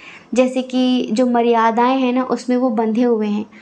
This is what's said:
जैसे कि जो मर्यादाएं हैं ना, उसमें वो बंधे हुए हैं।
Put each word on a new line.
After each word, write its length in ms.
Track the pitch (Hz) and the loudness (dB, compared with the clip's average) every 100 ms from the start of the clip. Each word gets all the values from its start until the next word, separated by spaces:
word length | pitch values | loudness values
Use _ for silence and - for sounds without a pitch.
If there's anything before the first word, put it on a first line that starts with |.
| - - - | -20 -20 -4
जैसे 280 | 220 254 254 | 0 0 -2
कि 460 | 254 254 254 254 - | -4 -2 0 0 0
जो 140 | 220 247 | 0 0
मर्यादाएं 720 | 240 233 226 226 226 247 269 | 2 2 2 2 2 0 2
हैं 140 | 254 | 0
ना, 100 | 254 | 0
उसमें 320 | 254 247 - 247 | -2 -6 -2 0
वो 140 | 254 | 0
बंधे 320 | 220 220 220 | 0 -2 0
हुए 240 | 247 226 214 | 0 0 -2
हैं। 200 | 208 214 - | -4 -6 -16